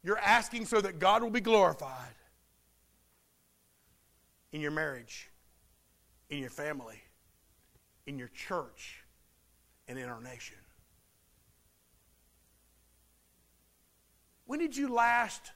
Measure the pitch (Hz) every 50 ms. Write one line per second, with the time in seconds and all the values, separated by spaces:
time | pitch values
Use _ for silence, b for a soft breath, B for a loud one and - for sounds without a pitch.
0 | - 175 208 226 208 196 220 240 220 - 233 233 220 - 233 214 196 196 180 156
1 | 180 185 208 226 233 226 214 247 190 226 220 208 190 170 151 - - 117 131 127
2 | 123 127 - - _ _ _ _ _ _ _ _ _ _ _ _ _ _ _ _
3 | _ _ _ _ _ _ _ _ _ _ _ _ _ _ _ _ _ _ _ _
4 | _ _ _ _ _ _ _ _ _ _ - 151 151 147 151 151 156 147 135 123
5 | 117 - - - - - - _ _ _ _ _ _ _ _ _ _ _ _ _
6 | _ _ _ _ _ _ 147 143 131 123 - - 147 151 151 139 123 113 110 -
7 | - _ _ _ _ _ _ _ _ _ _ _ _ _ _ _ _ _ _ _
8 | _ 147 143 135 123 117 - - - - 180 175 139 - - - - - - -
9 | - _ _ _ _ _ _ _ _ _ _ _ _ _ _ _ _ - 123 131
10 | 127 123 120 113 120 127 127 117 - - - - - _ _ _ _ _ _ _
11 | _ _ _ _ _ _ _ _ _ _ _ _ _ _ _ _ _ _ _ _
12 | _ _ _ _ _ _ _ _ _ _ _ _ _ _ _ _ _ _ _ _
13 | _ _ _ _ _ _ _ _ _ _ _ _ _ _ _ _ _ _ _ _
14 | _ _ _ _ _ _ _ _ _ - 262 302 339 311 247 269 285 254 240 233
15 | 233 233 240 240 233 208 - - - - -